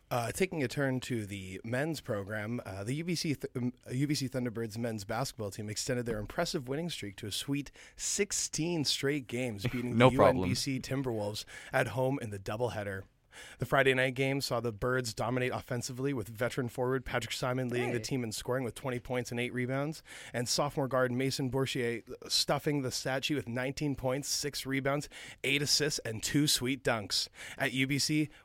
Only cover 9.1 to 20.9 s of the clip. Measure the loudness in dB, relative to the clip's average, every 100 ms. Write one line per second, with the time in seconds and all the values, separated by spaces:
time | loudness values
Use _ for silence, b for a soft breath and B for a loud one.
9.1 | 0 -2 -2 -2 -2 -2 -2 2 8 8
10.1 | 10 8 8 2 0 0 -2 -2 -2 -2
11.1 | -2 -4 -6 B B B 0 0 2 0
12.1 | 0 -4 -8 -6 -2 -2 -2 -4 -6 -8
13.1 | _ _ B B -8 2 6 6 6 4
14.1 | 2 0 2 0 0 -2 -2 0 0 0
15.1 | -2 0 0 0 -2 -4 -4 -4 -2 -2
16.1 | -2 -4 -2 -2 0 -2 0 0 0 0
17.1 | -2 -2 -2 0 0 0 0 0 -2 -2
18.1 | -2 -2 -4 -2 -2 -2 -4 -4 -4 -2
19.1 | -2 -2 -2 -2 0 0 0 -2 -4 B
20.1 | B B -4 0 0 0 0 2